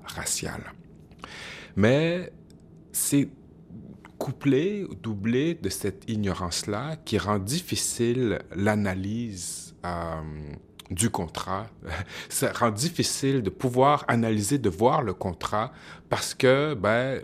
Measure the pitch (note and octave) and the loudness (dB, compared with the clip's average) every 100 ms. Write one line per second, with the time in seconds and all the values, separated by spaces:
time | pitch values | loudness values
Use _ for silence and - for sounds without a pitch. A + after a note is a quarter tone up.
0 | - - - - - - - - - - | -8 -8 -4 -4 -4 -8 -12 -16 -20 -20
1 | - - - - - - - - G#2+ C#3 | -20 -20 -18 -14 -14 -14 -8 4 6 6
2 | E3 F3 F3+ - - - - - - - | 4 0 -6 -14 -20 -20 -20 -20 -10 -4
3 | - C#3+ C3+ - - - - - - - | 2 2 2 -4 -20 -20 -18 -16 -16 -18
4 | - - - - C#3+ C3+ F3 G#3 F#3+ G2 | -14 -8 -6 -2 2 4 2 -2 -6 -8
5 | G2+ G#2 G#2 B2 D#3 E3+ F#2+ - G2+ - | -6 -2 0 2 2 0 -4 -2 -4 -4
6 | - G#2+ G2+ F2 F2+ - - G#2 C#3+ D#3 | -4 -2 0 0 -2 -4 -2 -4 -4 -8
7 | - G#2+ F2+ G#2 G2 D#3+ - A2 - - | -2 0 2 0 0 -4 -2 -2 -2 0
8 | A#2 B2 A#2+ F2 - - G2+ G#2+ G2 F#2 | 2 2 2 0 -4 0 2 4 2 -2
9 | G2 A2 A#2+ F#2 E2+ - - - F2+ F2 | -2 -4 -6 -8 -10 -10 -14 -10 -6 -4
10 | E2+ D#2+ D#2 D2+ D2+ C#2+ - - - F2 | -4 -4 -6 -8 -10 -14 -16 -20 -10 -4
11 | A#2 - E2+ - - F#2+ A2 - - E2 | -2 -2 -6 -6 -6 -6 -8 -14 -10 -10
12 | F#2 - - - B2 - A#2 G#2 D#3 - | -8 -12 -8 -2 -2 2 0 2 -2 0
13 | A2+ - C3+ C3+ G2 - C3 B2 C3+ D3 | -2 0 0 0 0 -2 0 4 4 4
14 | - A#2+ A2+ G#2+ G2 C#3+ A2 F2 A#2 D#3 | 2 2 4 2 2 2 2 4 4 4
15 | A#2 F2+ F#2+ E2+ - G#2+ A#2+ - - - | 2 -2 -4 -4 -2 -2 -2 -6 -18 -20
16 | - A#2 - - C3+ C3+ D3+ C3 G2 A2+ | -4 -2 -2 4 6 6 4 2 2 4
17 | C3 B2+ | 2 -2